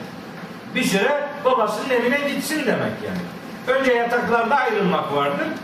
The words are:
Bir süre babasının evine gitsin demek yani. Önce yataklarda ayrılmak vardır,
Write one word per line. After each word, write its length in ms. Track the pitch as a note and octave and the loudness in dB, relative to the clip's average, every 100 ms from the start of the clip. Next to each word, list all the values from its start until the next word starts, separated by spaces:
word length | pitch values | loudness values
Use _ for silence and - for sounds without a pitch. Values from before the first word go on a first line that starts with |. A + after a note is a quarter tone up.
| - - - - - - - B3+ | -10 -12 -14 -12 -12 -14 -6 -2
Bir 80 | |
süre 400 | - G3 A#3 C#4+ C#4+ - B3 | 2 2 2 2 -2 -2 2
babasının 440 | A#3+ G#3+ - B3+ | 4 2 -2 0
evine 300 | B3 A#3 C#4+ C#4+ | 2 2 2 0
gitsin 300 | - - D4+ A#3+ | -2 -2 -2 0
demek 240 | - - - G#3 | 0 -2 -4 -6
yani. 120 | F3+ - - - - B3 C4+ | -6 -6 -10 -12 -6 0 2
Önce 140 | B3+ | 4
yataklarda 600 | A#3 A#3+ A#3+ - A#3 A3+ C#4 | 4 2 0 2 2 4 2
ayrılmak 600 | B3 G#3 F3+ D#3 C#3+ C#3+ | 2 2 2 0 0 0
vardır, 320 | C#3+ C#3+ - - | 0 0 -4 -6